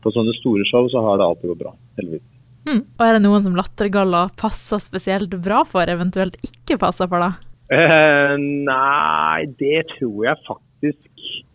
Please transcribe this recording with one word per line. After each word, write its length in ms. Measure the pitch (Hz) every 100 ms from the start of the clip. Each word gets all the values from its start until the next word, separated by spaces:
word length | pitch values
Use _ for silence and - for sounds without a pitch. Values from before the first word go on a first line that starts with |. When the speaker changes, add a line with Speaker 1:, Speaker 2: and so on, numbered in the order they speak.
Speaker 1:
på 80 | -
sånne 240 | 110 113 117
store 260 | 127 104 101
show, 220 | 123 123
så 120 | 127 110
har 140 | 98
det 100 | 90
alltid 240 | 82 87
gått 100 | 85
bra, 100 | 73 - _ -
heldigvis. 280 | 90 80 _ _ _ - -
Speaker 2:
Mm. 160 | 262
Og 200 | 277 - 226
er 120 | 226
det 60 | 202
noen 180 | 202
som 120 | 202 175
Lattergalla 680 | 185 - 202 196 196 175 175 -
passer 400 | 220 - - 208
spesielt 540 | - 190 190 190 190 185
bra 200 | 180 220 320
for, 200 | 190 170
eventuelt 500 | 175 180 190 190 - -
ikke 320 | - - 254
passer 300 | 185 180 185
for, 120 | 175
da? 100 | 175 180 - - _
Speaker 1:
Eh, 640 | 135 160 160 156 143 143 143
nei, 1040 | 143 143 143 131 135 143 151 - 156 160 156 131
det 240 | 139 156 160 -
tror 240 | 127 101 113
jeg 140 | 151 -
faktisk 800 | 104 _ _ 147 147 _ _ - - -